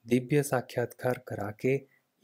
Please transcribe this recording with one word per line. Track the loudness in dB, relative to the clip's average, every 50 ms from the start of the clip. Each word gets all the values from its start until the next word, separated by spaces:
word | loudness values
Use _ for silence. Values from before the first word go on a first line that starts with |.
| -2
दिव्य | 0 2 2 2 2 2 2 2
साक्षात्कार | 2 0 -2 -2 -2 -4 -4 -4 -4 -4 -4 -2 -2 -2 -2 -6
करा | -8 -6 -6 -6 -6
के | -4 -2 0 2 2 0 -2 -8 _ _ _ _ _ _